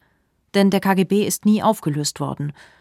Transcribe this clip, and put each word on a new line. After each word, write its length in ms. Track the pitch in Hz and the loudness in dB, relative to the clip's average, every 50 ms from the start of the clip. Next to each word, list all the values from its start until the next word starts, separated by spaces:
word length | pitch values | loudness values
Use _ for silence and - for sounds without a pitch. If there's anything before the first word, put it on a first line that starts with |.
| _ _ _ _ _ _ _ _ _ _ - | _ _ _ _ _ _ _ _ _ _ 0
Denn 160 | 202 196 196 | 2 2 4
der 120 | 185 196 | 2 2
K 140 | - 196 190 | 0 2 2
G 100 | 180 190 | 2 2
B 200 | - 196 208 208 | 2 0 0 0
ist 200 | - - - - | 0 -4 -2 2
nie 180 | 214 214 214 - | 2 2 4 2
aufgelöst 560 | 220 220 - - 160 143 147 147 147 - - | 0 0 0 -2 -4 -4 -2 -4 -6 -6 -6
worden. 320 | 147 135 135 - 143 143 143 - - - _ _ | -6 -6 -6 -6 -8 -10 -10 -12 -20 -20 _ _